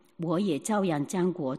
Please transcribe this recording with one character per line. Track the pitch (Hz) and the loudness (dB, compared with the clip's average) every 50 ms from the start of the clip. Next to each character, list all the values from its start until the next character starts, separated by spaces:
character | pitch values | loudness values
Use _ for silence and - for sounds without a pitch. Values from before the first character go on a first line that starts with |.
| _ _ _ | _ _ _
我 | - 165 165 165 170 | -6 -2 0 0 2
也 | 208 196 151 135 | 2 2 0 0
照 | - - 220 208 196 | 0 0 0 2 2
样 | 185 160 143 143 | 2 0 0 -2
将 | - - 185 175 185 170 | -2 0 0 0 0 0
国 | 175 147 131 127 | 0 -2 -4 -4